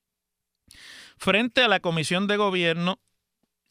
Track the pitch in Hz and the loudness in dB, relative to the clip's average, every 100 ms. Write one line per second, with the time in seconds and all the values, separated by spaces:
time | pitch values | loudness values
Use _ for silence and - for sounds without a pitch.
0 | _ _ _ _ _ _ _ - - - | _ _ _ _ _ _ _ -20 -20 -20
1 | - - 190 196 240 262 233 185 175 165 | -20 -4 0 2 2 2 2 2 0 -2
2 | 143 180 202 208 202 185 170 165 175 190 | -2 -2 0 0 0 0 -2 -2 -4 -6
3 | _ _ _ _ _ _ _ | _ _ _ _ _ _ _